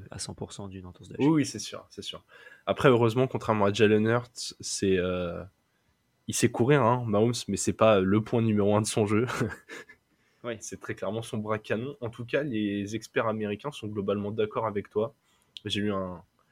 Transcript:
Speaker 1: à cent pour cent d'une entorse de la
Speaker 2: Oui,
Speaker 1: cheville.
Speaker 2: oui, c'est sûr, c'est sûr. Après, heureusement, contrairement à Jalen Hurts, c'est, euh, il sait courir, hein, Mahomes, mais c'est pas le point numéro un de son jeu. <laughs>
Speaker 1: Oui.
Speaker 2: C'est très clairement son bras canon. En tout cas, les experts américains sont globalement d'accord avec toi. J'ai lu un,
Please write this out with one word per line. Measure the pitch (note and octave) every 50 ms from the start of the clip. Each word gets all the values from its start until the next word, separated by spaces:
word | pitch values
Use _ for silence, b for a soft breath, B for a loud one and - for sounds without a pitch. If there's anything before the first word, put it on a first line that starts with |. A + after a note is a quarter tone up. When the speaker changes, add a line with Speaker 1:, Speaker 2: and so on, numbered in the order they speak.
| G2 -
Speaker 1:
à | - F#2+
cent | - - F#2
pour | - A#2 - -
cent | - G2+ G2
d'une | F#2+ F#2+ F2+
entorse | F2+ F2 - - F2
de | -
la | -
Speaker 2:
Oui, | B2+
Speaker 1:
cheville. | D3 E3
Speaker 2:
oui, | D3+ C3
c'est | A#2 - G#2+
sûr, | - - - - - -
c'est | - -
sûr. | - - - - - b b b b b b b b
Après, | - - - - D3
heureusement, | B2 A2+ A#2+ A2+ A2 B2+ B2+
contrairement | C3 - A2+ - - A2+ G#2+ G2+
à | G2+ G2
Jalen | - A2 G#2 G#2+ G#2+ G#2+
Hurts, | A2 A#2 A#2+ A#2+ - _ - - - - -
c'est, | - - - - - G2 F#2+
euh, | F#2 F2 F#2 F2+ F2+ F2+ E2+ F2 F2 F2 F#2+ _ _ _ _ _ _ _ _ _ _ _ _ _ _ _ -
il | G#2+
sait | - - A2+
courir, | A#2 - A#2+ B2 D3 C#3+ B2
hein, | A2 B2 B2 A#2+
Mahomes, | A2+ G2+ G2+ A2 A#2+ A#2+ - - -
mais | G2 F#2+
c'est | - - F#2+
pas | - A2+ A2 G#2+ G2
le | F#2+ F#2+ G2+ G#2+ G#2+
point | - - A#2+
numéro | A2+ A2+ G#2+ G#2 G2+ G2+ G#2
un | G#2
de | G#2+
son | G#2+ - A#2+ G#2+
jeu. | G2+ G#2+ G#2 B2
<laughs> | B2 - - B2 G#2 - - - - - - - - - _ _ _ _ _ _ _ _ _ -
Speaker 1:
Oui. | A#2+ A#2 G#2+
Speaker 2:
C'est | - - - B2
très | - - A2
clairement | - - G2 G#2 A2+ A2+
son | - - A2
bras | G#2+ G#2+ A2 A2
canon. | - - A#2 G#2 A#2+ C#3 C#3+ -
En | - A2+
tout | - - A#2+
cas, | A#2 - C#3+ D3
les | D3+ A#2 G#2+ G#2+ G2+ G2+ G2+ G2+ G2+ A2
experts | A#2 - - - C3+ A#2
américains | A2+ G#2+ A2 G#2+ G#2 G#2 G2+ - D3 D3
sont | - - G#2+
globalement | G#2+ G#2+ G2 G2+ G2+ G#2 G2+ G#2
d'accord | G#2+ A2 G#2+ G#2+ - B2+ A2+
avec | A2 G#2 G2+ G2 -
toi. | - G#2 A2 A#2 - _ _ _ _ _ _ _ _ - -
J'ai | G#2+ G2 G2+
lu | G2+ G#2 G2+
un, | F#2+ F#2+ F#2 F2+ E2+ - _ _ _ _ _